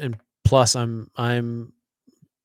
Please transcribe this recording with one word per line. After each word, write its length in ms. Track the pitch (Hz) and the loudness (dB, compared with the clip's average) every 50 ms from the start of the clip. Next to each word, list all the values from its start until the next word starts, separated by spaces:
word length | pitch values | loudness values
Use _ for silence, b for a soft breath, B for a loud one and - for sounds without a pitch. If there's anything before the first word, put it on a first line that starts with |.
and 180 | 151 127 113 107 - _ _ _ - | -8 -8 -8 -10 -12 _ _ _ 0
plus, 300 | - - 131 127 117 - 127 | 4 4 6 6 4 2 0
I'm, 320 | 120 117 117 113 110 - _ - | -2 -4 -6 -8 -10 -12 _ -6
I'm 540 | 120 120 120 120 120 117 117 117 117 - - _ _ _ _ _ _ _ _ _ _ _ _ _ _ | -4 -2 -2 -2 -4 -4 -6 -8 -10 -14 -18 _ _ _ _ _ _ _ _ _ _ _ _ _ _